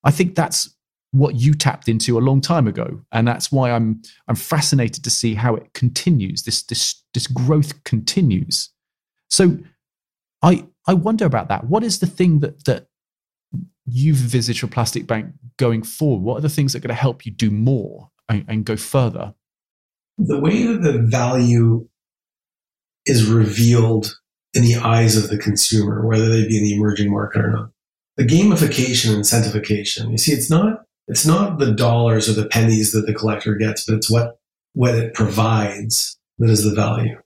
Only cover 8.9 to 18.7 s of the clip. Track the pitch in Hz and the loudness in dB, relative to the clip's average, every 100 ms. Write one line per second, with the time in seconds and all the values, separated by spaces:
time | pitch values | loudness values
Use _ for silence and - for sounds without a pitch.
8.9 | _ _ _ _ - 185 - - _ _ | _ _ _ _ 2 2 2 -10 _ _
9.9 | _ _ _ _ _ 165 180 - _ - | _ _ _ _ _ 2 2 -2 _ 0
10.9 | 180 190 220 190 123 - 98 117 202 233 | 0 2 0 0 0 -2 -6 -2 -2 -2
11.9 | - 175 - 180 151 147 - - 117 _ | -2 -4 0 2 2 0 -6 -4 -4 _
12.9 | _ _ _ _ _ _ - - _ - | _ _ _ _ _ _ -12 -12 _ -6
13.9 | 123 143 143 120 123 117 117 117 - 117 | 0 2 2 0 -2 -2 -4 -6 -4 -4
14.9 | - - 110 107 - 120 - 127 113 110 | -4 -4 -6 -6 -16 -20 -2 0 0 -4
15.9 | - 156 110 98 110 151 151 139 - 123 | -4 -2 0 -2 -2 -2 0 -2 -2 -6
16.9 | 117 131 - 113 95 110 104 117 131 98 | -2 -2 -2 -12 -2 0 2 0 0 -4
17.9 | - - _ - 107 - 107 104 | -14 -20 _ -4 -4 -2 -6 -4